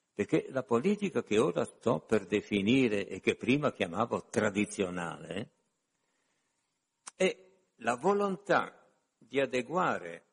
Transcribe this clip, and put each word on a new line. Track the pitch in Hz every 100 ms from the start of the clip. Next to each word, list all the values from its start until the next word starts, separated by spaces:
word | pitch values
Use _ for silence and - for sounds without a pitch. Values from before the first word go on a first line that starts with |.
| _ -
Perché | 101 160 -
la | 131
politica | - 120 170 208 101 -
che | - 104
ora | 156 151
sto | - - 113 156
per | - 107 92
definire | 104 - 104 98 135 123 101 95
e | 95
che | - -
prima | 104 143 139
chiamavo | - 92 90 120 98 -
tradizionale | 113 107 101 101 - 92 90 85 76 82 90 117 _ _ _ _ _ _ _ _ _ _ _ _ _ _ _ - -
è | 185 - - _ _ _
la | 117 123
volontà | 170 202 202 185 - 143 90 - _ _ _ _
di | - 131
adeguare | 131 127 120 170 165 101 85 85 _